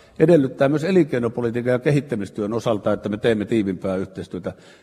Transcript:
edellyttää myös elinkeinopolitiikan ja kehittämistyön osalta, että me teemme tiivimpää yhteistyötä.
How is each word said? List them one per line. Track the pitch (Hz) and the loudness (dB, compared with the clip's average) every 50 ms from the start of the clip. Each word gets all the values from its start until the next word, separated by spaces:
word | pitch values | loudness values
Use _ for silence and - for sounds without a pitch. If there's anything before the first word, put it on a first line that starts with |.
| - _ _ - | -20 _ _ 2
edellyttää | 160 156 175 156 131 120 - - 143 139 | 4 6 6 6 4 2 0 0 2 2
myös | 151 151 151 | 2 0 0
elinkeinopolitiikan | 180 196 180 160 143 - 123 120 117 117 123 120 117 113 120 120 123 | 2 4 4 4 4 2 -2 -2 -2 -2 -2 -4 -2 -2 -2 0 0
ja | 123 120 | 0 0
kehittämistyön | - 151 143 143 135 143 120 107 98 95 - - 104 101 113 | 2 2 0 0 0 -2 -4 -6 -6 -6 -6 -6 -4 -4 -4
osalta, | 117 - 127 110 101 - 110 104 | -2 -2 -2 -2 0 0 -2 -2
että | 98 - 107 | -2 -2 -6
me | 104 107 | -6 -2
teemme | - 120 113 107 101 | 0 0 0 0 0
tiivimpää | - 120 113 98 98 92 87 - 95 92 | 0 0 0 0 0 -2 -4 -4 -4 -4
yhteistyötä. | 95 95 87 - 98 85 - - 90 90 95 90 - - - - - | -4 -6 -8 -10 -12 -12 -10 -10 -10 -8 -10 -10 -12 -16 -20 -20 -20